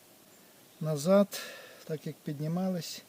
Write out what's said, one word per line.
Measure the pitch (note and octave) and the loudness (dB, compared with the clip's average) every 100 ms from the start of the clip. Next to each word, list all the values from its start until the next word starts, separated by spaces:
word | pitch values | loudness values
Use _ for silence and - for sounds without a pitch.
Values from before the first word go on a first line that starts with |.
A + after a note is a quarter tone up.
| - - - - - - - - | -20 -20 -20 -20 -20 -20 -20 -8
назад, | D#3 D3+ D#3 G3 G3+ - - - - - | -4 0 6 6 6 0 -12 -14 -18 -16
так | - D#3 D#3+ | -8 -8 -8
як | C#3+ | -8
піднімались. | - C#3+ D3+ F3 F#3+ F3+ - - | -8 -4 -2 0 0 -2 -6 -12